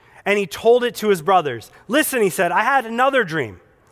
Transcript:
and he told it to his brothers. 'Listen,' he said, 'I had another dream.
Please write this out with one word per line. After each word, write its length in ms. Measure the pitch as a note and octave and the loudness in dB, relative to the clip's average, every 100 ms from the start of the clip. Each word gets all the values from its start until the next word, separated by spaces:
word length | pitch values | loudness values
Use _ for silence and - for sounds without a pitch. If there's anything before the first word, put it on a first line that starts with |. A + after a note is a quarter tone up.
| _ - - | _ -8 -2
and 100 | G#3 | -2
he 120 | G3 | -2
told 340 | - A3 A#3+ | -2 2 4
it 140 | A#3+ - | 2 -2
to 120 | G#3+ | 0
his 140 | F#3+ | 0
brothers. 480 | D#3 F#3+ D3 A#2 - - - | 2 2 0 -6 -12 -20 -4
'Listen,' 360 | B3+ - B3+ | -2 0 0
he 60 | G3+ | 0
said, 220 | - F3 | 0 0
'I 140 | F3 | 0
had 200 | A3 C#4 | 2 0
another 380 | A3+ A3+ C4+ C4+ | -2 -2 0 0
dream. 380 | F#3+ D#3 A#2 F2+ _ _ _ | -2 -4 -6 -10 _ _ _